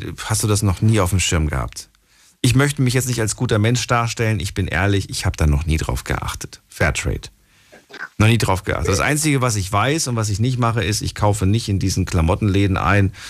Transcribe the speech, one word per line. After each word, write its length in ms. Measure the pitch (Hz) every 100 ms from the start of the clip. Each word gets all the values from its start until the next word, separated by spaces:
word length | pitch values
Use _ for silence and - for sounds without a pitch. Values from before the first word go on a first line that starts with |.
| 85 76 -
hast 180 | 107
du 40 | 107
das 160 | 101
noch 180 | 101 87
nie 180 | 110 110
auf 120 | 87
dem 80 | 95
Schirm 280 | - 87 76
gehabt? 400 | 67 58 - - _ _ _ _ _
Ich 140 | 123 123
möchte 260 | 143 143
mich 140 | 127 127
jetzt 120 | 127
nicht 140 | 113
als 140 | 110 -
guter 240 | 123 113
Mensch 260 | 107 120 -
darstellen. 540 | 120 117 - 110 107
Ich 160 | 82 -
bin 120 | 92
ehrlich, 420 | 78 98 98 -
ich 140 | - 92
hab 120 | -
da 80 | 76
noch 200 | 73 80
nie 100 | 78
drauf 260 | - 78
geachtet. 580 | - - - - - - _
Fairtrade. 600 | - 90 - - - - _ _ _ _ - _ - - -
Noch 100 | -
nie 100 | 117
drauf 240 | 101 92
geachtet. 240 | - - 82
Das 140 | 98
Einzige, 400 | - 151 151 139
was 140 | 123 107
ich 140 | 92
weiß 360 | 101 120 156 147
und 80 | 117
was 140 | 107
ich 100 | 101
nicht 180 | 123 123
mache, 260 | 120 113
ist, 180 | 90 101
ich 120 | 95
kaufe 320 | - 107 101 95
nicht 220 | 110 -
in 80 | 98
diesen 280 | 95 92 85
Klamottenläden 720 | 90 80 98 107 95 101 92
ein, 360 | 67 101 98 -